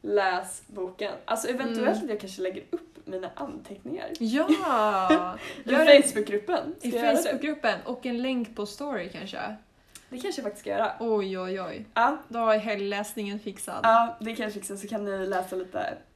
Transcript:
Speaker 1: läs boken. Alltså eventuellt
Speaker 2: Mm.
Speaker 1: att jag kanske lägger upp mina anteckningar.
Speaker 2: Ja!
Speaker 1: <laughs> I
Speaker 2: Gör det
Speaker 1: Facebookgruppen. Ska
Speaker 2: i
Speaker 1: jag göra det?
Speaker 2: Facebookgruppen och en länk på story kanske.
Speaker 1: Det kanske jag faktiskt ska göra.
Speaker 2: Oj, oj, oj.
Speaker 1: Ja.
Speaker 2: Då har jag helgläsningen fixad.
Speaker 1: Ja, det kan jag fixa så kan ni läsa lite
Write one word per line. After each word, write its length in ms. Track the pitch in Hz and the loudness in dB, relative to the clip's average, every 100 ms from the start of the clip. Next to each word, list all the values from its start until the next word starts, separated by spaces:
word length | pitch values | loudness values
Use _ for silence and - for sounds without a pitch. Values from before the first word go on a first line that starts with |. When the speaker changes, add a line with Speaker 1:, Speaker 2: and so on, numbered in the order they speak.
Speaker 1:
läs 600 | 208 202 190 180 185 - - | 2 2 2 0 -4 -12 -14
boken. 460 | 208 180 - 208 - - | -8 -8 -6 -8 -6 -4
Alltså 220 | 220 - | -4 -2
eventuellt 400 | 247 240 226 - | -2 -2 0 2
Speaker 2:
Mm. 140 | - | 0
Speaker 1:
att 60 | 294 | -2
jag 100 | 208 | -6
kanske 220 | 190 - | -8 -6
lägger 220 | 185 196 - | -6 -6 -8
upp 260 | 349 - - - | -10 -10 -20 -10
mina 240 | 190 180 - | -8 -8 -8
anteckningar. 760 | 285 - - 202 240 330 - - | -10 -10 -14 -14 -10 -8 -8 -4
Speaker 2:
Ja! 1200 | 226 262 339 320 359 247 214 196 185 175 180 - - | 0 2 4 4 4 4 4 2 4 4 2 -8 -12
Speaker 1:
<laughs> 120 | - | -12
I 80 | - | 0
Speaker 2:
Gör 140 | 277 320 | 6 10
det 160 | 285 | 10
Speaker 1:
Facebookgruppen. 720 | 285 208 208 208 - 359 - 349 | 10 0 0 -2 0 -2 -2 -6
Ska 80 | 247 | -4
Speaker 2:
i 40 | |
Speaker 1:
jag 120 | 240 | 0
göra 80 | 294 285 | 4 4
det? 20 | |
Speaker 2:
Facebookgruppen 560 | 320 254 294 294 226 190 - | 2 -2 -2 0 0 -2 -6
och 200 | 247 254 | -6 -4
en 160 | 240 | -4
länk 340 | 262 254 226 - | -2 -2 -4 -6
på 100 | 208 | -8
story 440 | - 285 240 180 | -6 -6 -6 -6
kanske. 460 | 165 196 - - 214 _ _ _ - _ | -10 -12 -8 -8 -10 _ _ _ -20 _
Speaker 1:
Det 80 | 247 | -8
kanske 240 | 392 311 | -6 -4
jag 20 | |
faktiskt 180 | 220 - | -6 -8
ska 80 | - | -4
göra. 220 | 202 202 - | 0 0 -2
Speaker 2:
Oj, 400 | 226 214 190 190 | 0 0 0 -4
oj, 220 | 185 190 | -4 -6
oj. 240 | 180 185 220 | -6 -10 -4
Speaker 1:
Ja. 240 | 220 240 311 - | 2 2 2 -6
Speaker 2:
Då 120 | 233 | -2
har 140 | 226 | 4
jag 80 | 214 | 4
helgläsningen 800 | 214 202 202 202 208 - 202 208 | 2 -2 -2 -2 -4 -6 -6 -6
fixad. 400 | 214 196 - - | -8 -10 -10 2
Speaker 1:
Ja, 340 | 226 226 233 233 | 6 6 6 0
det 160 | 220 226 | -8 -4
kan 80 | |
jag 100 | 214 | -6
fixa 240 | 208 - 202 | -6 -10 -10
så 100 | 202 | -6
kan 180 | 220 202 | -4 -4
ni 200 | 190 190 | -2 -2
läsa 280 | 185 185 185 | -2 -2 -6
lite 420 | 185 - - - - | -6 -4 -4 -6 -14